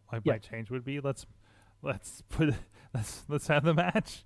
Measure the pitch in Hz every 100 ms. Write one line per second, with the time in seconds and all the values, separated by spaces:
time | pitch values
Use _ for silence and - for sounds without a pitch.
0 | _ 117 123 110 - 113 107 127 123 143
1 | 139 135 - - _ _ _ _ 143 -
2 | - - - - 156 120 - - - 117
3 | 107 - - 143 - 143 156 160 175 214
4 | - -